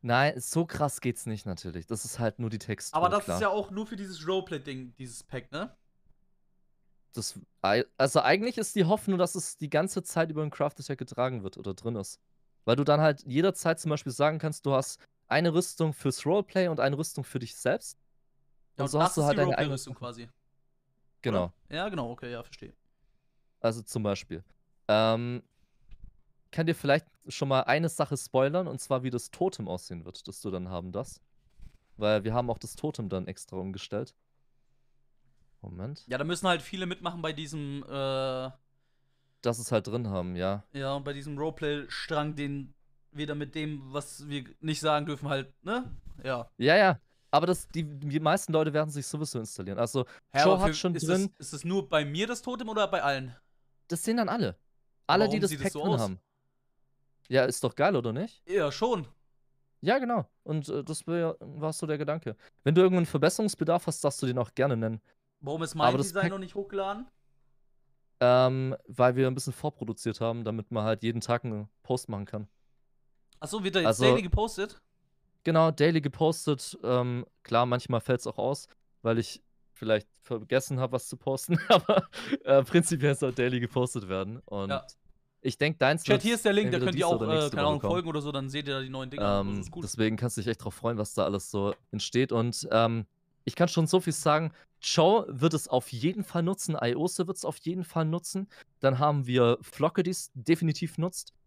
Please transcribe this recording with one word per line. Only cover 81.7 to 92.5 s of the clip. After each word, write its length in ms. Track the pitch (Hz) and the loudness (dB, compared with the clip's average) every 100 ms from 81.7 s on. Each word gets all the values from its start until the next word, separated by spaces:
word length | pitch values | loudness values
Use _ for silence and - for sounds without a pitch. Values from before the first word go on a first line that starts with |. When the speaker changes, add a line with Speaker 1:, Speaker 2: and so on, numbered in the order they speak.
Speaker 1:
aber, 400 | 185 - 208 - - - 277 | 4 6 2 2 -10 -4 -4
äh, 200 | - 139 | 6 6
prinzipiell 500 | 131 175 170 165 143 | 8 4 4 2 2
soll 180 | 139 135 | 2 0
daily 260 | 123 123 127 | 2 2 2
gepostet 500 | 120 - 123 123 92 | 0 0 0 -2 -4
werden. 300 | 95 95 117 - | -4 -4 -8 -10
Und 260 | 101 98 | -6 -4
Speaker 2:
Ja. 160 | 139 - - _ _ _ _ | -4 -6 -20 _ _ _ _
Speaker 1:
ich 180 | 127 - | -6 0
denk, 180 | 147 160 | 0 4
deins 260 | 131 156 | 2 2
Speaker 2:
Chat, 100 | - | 4
Speaker 1:
wird 80 | 202 | 4
Speaker 2:
hier 100 | 220 233 | 4 2
ist 100 | 220 | 4
der 80 | |
Link, 180 | 202 214 | 2 2
da 60 | 123 | 2
Speaker 1:
entweder 80 | 123 | 0
Speaker 2:
könnt 80 | 135 | 2
ihr 80 | - | 2
Speaker 1:
diese 100 | 117 | 2
Speaker 2:
auch, 60 | |
Speaker 1:
oder 60 | 110 | 0
nächste 140 | 156 147 | 0 0
Speaker 2:
äh, 20 | |
keine 100 | 135 | 0
Speaker 1:
Woche 60 | 143 | 0
Speaker 2:
Ahnung, 120 | 151 | 0
Speaker 1:
kommen. 100 | - | 0
Speaker 2:
folgen 160 | 175 165 | -2 -2
oder 120 | 151 | -4
so, 100 | 147 | -4
dann 180 | 139 135 | -6 -6
seht 180 | 139 143 | -6 -6
ihr 60 | |
da 80 | 135 | -6
die 80 | 131 | -6
neuen 220 | 131 131 | -8 -10
Dinger. 120 | - 101 | -4 0
Also 220 | 101 98 | 0 0
Speaker 1:
Ähm, 80 | 101 | -4
Speaker 2:
ist 120 | 92 | -6
gut. 120 | - | -10
Speaker 1:
deswegen 340 | 101 - 110 110 | -10 0 0 2
kannst 200 | 123 113 | -2 -2
du 40 | |
dich 60 | 104 | -4
echt 160 | 113 | -4
drauf 100 | - | -6
freuen, 240 | - 117 113 | -4 -4 -2
was 160 | 104 | -4
da 100 | - 82 | 0 0
alles 260 | 101 - | 0 -4
so 240 | 104 101 - _ | -2 -2 -4 _
entsteht. 400 | 107 - 123 131 | -8 -2 0 2
Und, 360 | 117 113 | 2 0